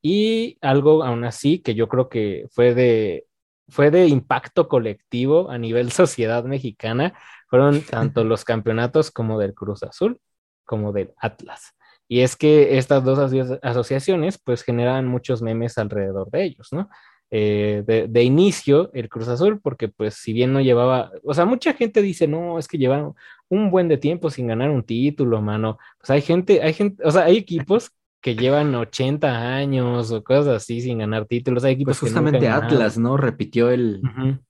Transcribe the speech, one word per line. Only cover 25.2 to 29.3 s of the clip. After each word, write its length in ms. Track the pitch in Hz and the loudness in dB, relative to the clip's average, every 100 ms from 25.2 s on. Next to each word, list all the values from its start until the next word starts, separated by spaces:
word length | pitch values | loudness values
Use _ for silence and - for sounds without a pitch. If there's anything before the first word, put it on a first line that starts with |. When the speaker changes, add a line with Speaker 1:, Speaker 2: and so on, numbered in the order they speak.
| 123 113 | 0 0
Speaker 1:
mano". 360 | 104 107 110 110 - _ | -2 -2 -4 -6 -16 _
Pues 100 | - | 0
hay 120 | 139 | 0
gente, 400 | 143 170 185 190 | 2 -2 4 2
hay 120 | 156 | 2
gente, 280 | 156 202 196 160 | 0 -4 0 2
o 60 | |
sea, 120 | 170 | 4
hay 140 | 165 214 | 4 2
equipos 540 | 190 165 - 214 - _ _ _ | 0 -8 -2 -2 -2 _ _ _
que 140 | 127 110 | -6 0
llevan 400 | 123 147 151 123 | 2 2 0 -2
ochenta 800 | 113 - 131 147 147 | -4 -4 -4 0 -2